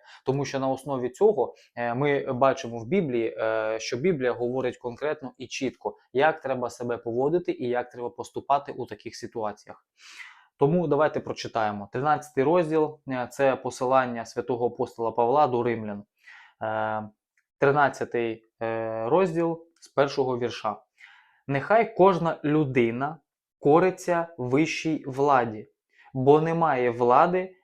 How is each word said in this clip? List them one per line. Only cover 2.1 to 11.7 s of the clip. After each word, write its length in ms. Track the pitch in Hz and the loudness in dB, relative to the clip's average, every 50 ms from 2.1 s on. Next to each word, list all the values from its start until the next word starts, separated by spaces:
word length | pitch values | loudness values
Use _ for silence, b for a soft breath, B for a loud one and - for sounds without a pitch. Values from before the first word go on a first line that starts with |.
| 143 135 - 135 | 2 0 0 -2
бачимо 460 | 131 120 135 135 127 - - 117 117 117 | 0 2 4 2 2 2 -4 -10 -10 -8
в 80 | 113 | -4
Біблії, 500 | 113 170 202 175 135 123 117 113 113 - 117 | -2 0 0 0 0 0 -2 -2 -2 -4 -4
е, 380 | 117 110 110 110 110 110 110 110 | -4 -2 -2 -2 -2 -2 -4 -6
що 160 | - - 131 | -6 -6 -4
Біблія 360 | 120 143 190 180 135 127 123 | -2 0 0 0 0 0 -2
говорить 440 | 113 113 120 120 127 131 127 127 117 | -2 -2 -2 -4 -2 -2 -2 -4 -4
конкретно 560 | - - 123 120 117 135 151 156 - 135 123 - - | -6 -10 -10 -8 -6 -6 -6 -6 -6 -10 -14 -14 -14
і 80 | 127 | -14
чітко, 500 | 110 - - 139 123 - _ - 104 - b b b | -12 -8 -4 -4 -4 -4 _ -8 -8 -8 b b b
як 280 | - 127 143 156 156 151 | 0 2 2 2 2 0
треба 300 | - 131 131 123 123 117 | -4 -6 -4 -4 -4 -6
себе 260 | - - 123 120 120 | -8 -6 -6 -6 -6
поводити 560 | 117 - 117 113 123 135 147 165 180 175 - | -6 -6 -4 -2 -2 0 0 0 -2 -2 -4
і 160 | 165 - 127 120 | -8 -6 -4 -4
як 220 | 120 123 123 - | -2 -4 -4 -6
треба 200 | - 123 120 117 | -10 -10 -10 -10
поступати 640 | - - 160 - - 123 - - 139 143 143 - | -10 -12 -14 -12 -12 -8 -2 -2 -2 -2 -2 -6
у 140 | 101 92 120 | -12 -12 -12
таких 300 | - 110 - - 113 - | -12 -12 -14 -16 -16 -16
ситуаціях. 720 | - - 107 - 120 107 104 101 - - - 104 - _ _ _ B B B B B B B B B B B B | -14 -14 -12 -10 -8 -8 -8 -8 -10 -16 -20 -20 -20 _ _ _ B B B B B B B B B B B B
Тому 300 | - 143 139 165 180 170 | 0 2 2 2 2 2
давайте 340 | 147 143 139 151 143 - 127 | 2 2 2 2 2 0 -4
прочитаємо. 680 | - 117 113 - - - - 117 110 107 | -6 -8 -8 -8 -8 -6 -2 -2 -2 -2